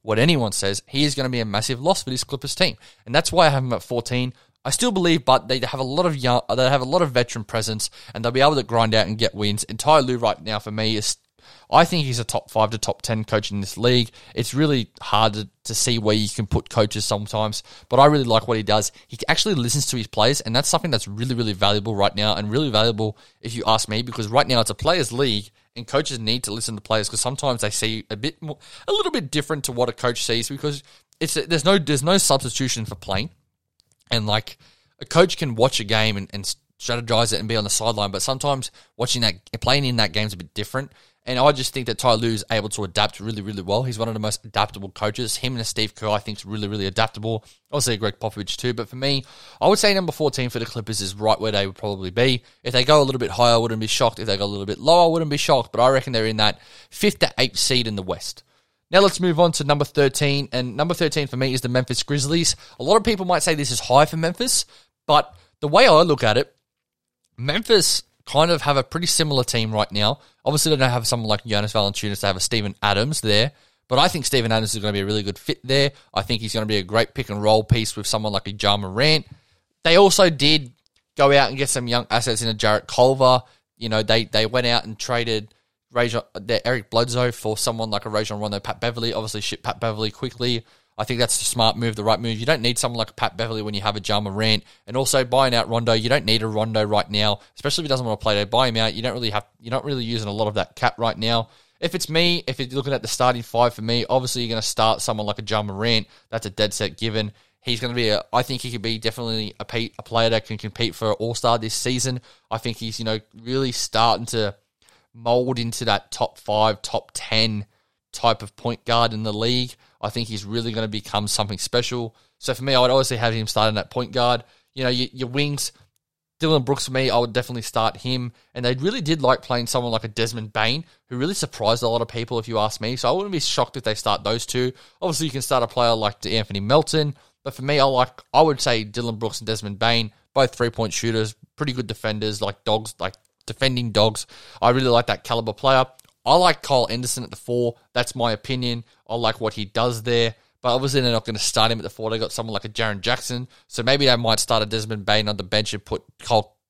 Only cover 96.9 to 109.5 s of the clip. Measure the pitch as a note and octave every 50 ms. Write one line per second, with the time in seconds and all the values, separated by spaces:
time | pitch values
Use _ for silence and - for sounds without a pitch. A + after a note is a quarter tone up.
96.9 | G#2+ G#2 - - G#2 G#2 G#2 G#2+ G#2 - - _ _ - - C#3+ C#3+ - E3 D3
97.9 | C3+ B2+ B2+ A#2 G#2+ G2+ - A2+ G#2 G2+ G#2 G2+ G#2+ A#2 C3 B2+ A2 A2+ A2+ A2
98.9 | F#2 G2+ A2+ B2+ G2+ B2 A#2+ A2 G2+ G#2 - _ _ _ - A#2 A#2+ C3 - D3
99.9 | C#3+ B2+ A#2+ A2+ A#2 A2+ G#2+ G#2 G2+ G#2 A2 G#2 G#2 G#2+ F2+ - _ - - A#2+
100.9 | - - A#2 A2+ - - A2 A2+ A#2 A2+ A2+ - _ _ _ _ _ _ - E3+
101.9 | E3+ F3+ - - D#3 E3 E3+ F3 F3 E3+ - - B2+ - C3+ B2 B2+ C#3 B2+ C3+
102.9 | C3+ A#2+ G#2 A2 - - B2+ B2 B2 A#2+ A#2 - - A#2 A#2+ A#2+ - - G#2+ A2+
103.9 | A#2 A#2+ A#2 - B2 C3 B2+ B2+ - B2 A#2+ A2+ A#2 A2+ G#2+ - - - A2 A2
104.9 | A2 - - - A#2 G#2+ G#2 G#2 G2+ - G#2+ G2+ A2 G#2+ G#2 G2+ G2 F#2+ G#2+ A#2
105.9 | A#2 G#2 F2+ - _ _ _ _ - A2+ - G#2+ F#2 - G#2+ G#2 G2 - A2 F#2+
106.9 | D#2+ - A2 A2+ G#2+ A2 G#2+ G#2 G#2 _ _ _ _ _ _ - A#2+ A2+ B2 A#2+
107.9 | A#2+ B2 A#2+ A2 G#2+ G2 - - - A#2+ B2 - C3 B2 - B2+ A#2 A#2 G2 A2+
108.9 | A2+ A2 G#2+ A2+ A2 - A#2+ A#2 A2+ A2 A2 G2+